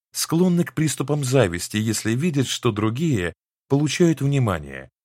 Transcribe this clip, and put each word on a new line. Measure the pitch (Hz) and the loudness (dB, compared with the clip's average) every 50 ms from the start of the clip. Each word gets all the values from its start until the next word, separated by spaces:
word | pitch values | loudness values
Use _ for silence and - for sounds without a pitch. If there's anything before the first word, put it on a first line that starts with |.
| _ _ - | _ _ -8
склонны | - - - 160 165 185 185 175 175 170 | -8 -4 0 2 2 4 4 4 2 0
к | - - | 0 -2
приступам | 160 160 143 - - 143 135 147 147 139 | -2 -2 0 -2 -2 -4 -2 -2 -2 0
зависти, | 123 135 135 110 87 85 87 - - - | 2 4 4 4 4 0 -4 -6 -4 -2
если | 107 110 113 104 - - 110 | -2 0 0 -2 -2 -2 -2
видят, | 113 127 165 180 139 143 123 | -2 0 0 0 0 0 0
что | - - - - 120 | -2 -2 -2 -2 -2
другие – | 104 104 110 110 113 135 175 160 131 95 87 82 - _ _ _ _ _ _ - | 0 0 0 -2 -2 0 0 0 0 0 -2 -4 -6 _ _ _ _ _ _ 0
получают | 139 143 151 139 - - 175 165 156 - | 0 0 0 0 2 2 4 4 2 2
внимание, | 135 143 143 135 123 104 90 78 73 69 67 65 65 - _ _ | 0 0 0 2 2 0 0 -2 -6 -10 -12 -14 -16 -16 _ _